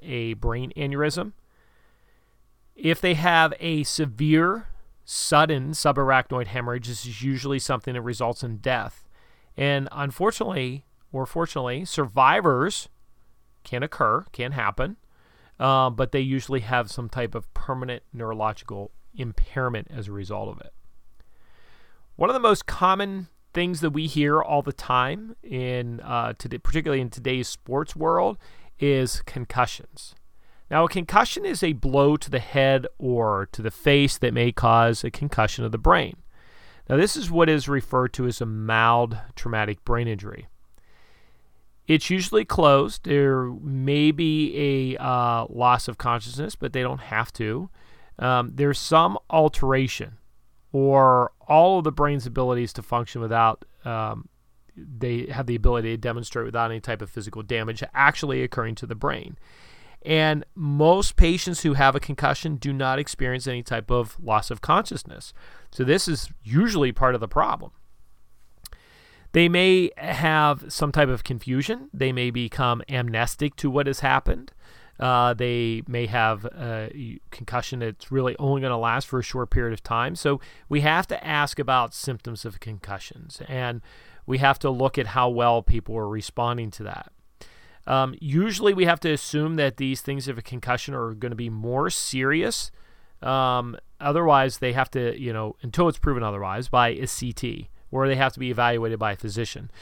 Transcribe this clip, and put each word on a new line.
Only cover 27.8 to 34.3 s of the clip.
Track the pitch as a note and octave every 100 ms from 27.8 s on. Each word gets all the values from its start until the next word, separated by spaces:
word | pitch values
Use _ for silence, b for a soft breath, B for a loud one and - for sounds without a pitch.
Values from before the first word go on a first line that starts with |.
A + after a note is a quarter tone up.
| D#3 -
world, | D#3+ E3+ G3 G#3+ b b b b
is | C#3+ C3+ B2+ - -
concussions. | - A#2 B2+ B2 - - - - - - - - - -
Now, | D3 E3+
a |
concussion | F#3+ E3+ F#3+ A#3+ - G4+
is | B3+
a | F3+
blow | C3+ C#3 C3+ C#3+ D3
to | -
the | C3+
head | - C#3 C3+ C3+ B2 -
or | B2+ A#2+ A2 G2+ G2
to | -
the | A2
face | - D3 C#3+ C#3+ -
that | B2